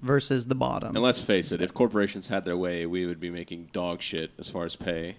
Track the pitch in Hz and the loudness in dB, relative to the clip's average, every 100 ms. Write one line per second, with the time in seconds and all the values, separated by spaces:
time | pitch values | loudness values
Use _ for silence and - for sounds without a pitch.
0 | 123 139 - 131 120 131 127 101 110 110 | 2 2 4 2 2 0 2 0 -2 2
1 | 123 120 - 95 82 87 87 - 117 104 | 2 2 4 2 4 0 0 4 4 4
2 | 101 98 - 98 92 87 90 85 85 92 | 2 0 -4 -2 0 0 0 -2 -2 0
3 | 87 82 87 87 85 85 80 90 87 87 | -2 -4 -6 -8 -10 -12 -8 -4 -2 -4
4 | - 82 80 - - 92 85 - 92 82 | -4 -4 -6 -8 -10 -6 -6 -6 -4 -4
5 | 85 | -6